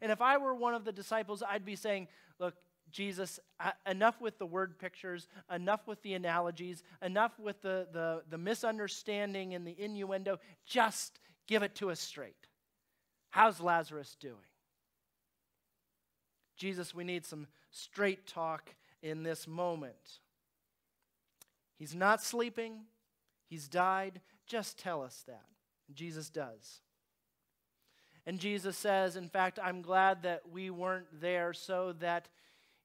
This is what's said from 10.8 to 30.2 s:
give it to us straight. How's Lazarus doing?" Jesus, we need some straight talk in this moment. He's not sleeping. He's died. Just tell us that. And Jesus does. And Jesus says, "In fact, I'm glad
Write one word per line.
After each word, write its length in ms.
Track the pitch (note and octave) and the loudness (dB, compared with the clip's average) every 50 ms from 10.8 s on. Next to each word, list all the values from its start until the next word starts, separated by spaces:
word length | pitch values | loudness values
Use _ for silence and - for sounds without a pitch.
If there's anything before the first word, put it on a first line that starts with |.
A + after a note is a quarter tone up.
| A#3 A3 - - - - - - _ - _ _ _ | 6 6 4 -2 -6 -8 -10 -20 _ -20 _ _ _
give 160 | - G#3+ G#3+ | 2 4 4
it 140 | G3+ G3 G3+ | 4 2 -2
to 140 | - G#3 F#3+ | -2 -2 -2
us 100 | E3 - | -2 -2
straight. 480 | - - - D3 C3 G2 - _ - _ _ _ _ _ _ _ _ _ _ _ _ _ _ _ _ _ | -6 -8 -8 -10 -12 -12 -14 _ -20 _ _ _ _ _ _ _ _ _ _ _ _ _ _ _ _ _
How's 300 | - F#3 A3 A3+ F#3+ D#3 | 8 8 8 8 8 4
Lazarus 560 | E3+ F3 E3+ E3+ D#3+ - D3+ D3+ C#3 - - _ | 2 4 4 4 2 0 -8 -12 -12 -12 -16 _
doing?" 160 | - C3+ A#2 G2+ F#2 _ _ _ _ _ _ _ _ _ _ _ _ _ _ _ _ _ _ _ _ _ _ _ _ _ _ _ _ _ _ _ _ _ _ _ _ _ _ _ _ _ _ | -14 -14 -14 -14 -20 _ _ _ _ _ _ _ _ _ _ _ _ _ _ _ _ _ _ _ _ _ _ _ _ _ _ _ _ _ _ _ _ _ _ _ _ _ _ _ _ _ _
Jesus, 360 | - F#3 G3 F#3+ F3+ F3 - | -6 -6 -4 -4 -4 -6 -8
we 120 | - F3 F3 | -8 -8 -6
need 200 | F3+ F3+ E3+ D#3+ | -4 -4 -4 -6
some 220 | - D#3+ D3+ D3 - _ _ _ _ | -8 -10 -12 -12 -14 _ _ _ _
straight 560 | - - - - - - G3+ G3 F#3+ F#3+ - | -16 -16 -16 -12 0 2 2 2 2 0 -8
talk 480 | - - F3 E3 D#3+ D#3+ D3+ - - - _ _ _ _ _ | -10 -6 -4 -2 -2 -2 -4 -8 -16 -20 _ _ _ _ _
in 220 | - D#3 D#3 D#3+ | -6 -6 -4 -2
this 240 | D#3+ E3 D#3+ - - | -2 -4 -4 -4 -6
moment. 760 | D#3+ D#3+ E3+ F3+ F3 E3+ D#3 C#3+ B2+ A2 - _ - - - _ _ _ _ _ _ _ _ _ _ _ _ _ _ _ _ _ _ _ _ _ _ _ _ - _ _ _ _ _ _ | -8 -4 -2 0 0 0 -2 -6 -10 -12 -16 _ -20 -20 -20 _ _ _ _ _ _ _ _ _ _ _ _ _ _ _ _ _ _ _ _ _ _ _ _ -20 _ _ _ _ _ _
He's 180 | _ D3+ C#3+ D#3 | _ -12 -10 -2
not 260 | F3 F#3 G3+ A3 A3 | 4 6 6 6 6
sleeping. 640 | - - - A#3+ A#3 A#3+ A3+ A#3+ A3+ A3+ A3 A3 A3 A3 _ _ _ _ _ _ _ _ _ _ _ | 2 -2 0 0 0 0 -2 -6 -6 -6 -10 -14 -18 -20 _ _ _ _ _ _ _ _ _ _ _
He's 220 | _ E3 D#3+ C#3+ C#3 | _ -12 -12 -10 -2
died. 520 | B2+ F3 F3+ F#3 F#3+ F#3+ F#3+ G3 F#3 F#3 - _ _ _ _ | 2 4 4 4 4 2 0 -4 -8 -12 -20 _ _ _ _
Just 320 | - A#3 A3+ G#3 - - - | -6 -4 -4 -4 -4 -10 -8
tell 240 | - F#3 E3+ D3 | -6 -4 -4 -4
us 200 | C3 B2 - - - | -4 -8 -12 -16 -16
that. 180 | - B2 G#2 - _ _ _ _ _ _ _ _ | -18 -18 -18 -20 _ _ _ _ _ _ _ _
And 100 | - C#3+ | -20 -14
Jesus 340 | C3+ E3 E3+ D#3+ D#3 D3+ D#3 | -12 -10 -8 -8 -8 -10 -8
does. 500 | - D#3+ C#3 B2 A2+ G#2+ - - - - _ _ _ _ _ _ _ _ _ _ _ _ _ _ _ _ _ _ _ _ _ _ _ _ _ _ _ D#3 _ | -6 -6 -6 -6 -10 -16 -20 -20 -20 -20 _ _ _ _ _ _ _ _ _ _ _ _ _ _ _ _ _ _ _ _ _ _ _ _ _ _ _ -14 _
And 160 | E3 F#3 F3+ | -8 -8 -4
Jesus 360 | E3+ G#3 G#3 G3+ F3 G3 F3 | -2 -2 -2 -2 -2 -4 -6
says, 400 | - - G#3 G3 F#3+ F#3+ F#3 E3+ | 0 2 4 4 4 4 2 0
"In 120 | F#3+ F3+ D#3+ | -4 -10 -2
fact, 300 | - F#3+ F#3 F#3 F#3 - | 2 2 2 2 0 -2
I'm 200 | G3 F3+ F3+ F3+ | -4 -4 -4 -4
glad 400 | E3+ E3+ F#3 F#3+ F#3+ F#3+ F#3+ F3+ | -2 4 6 8 8 8 6 4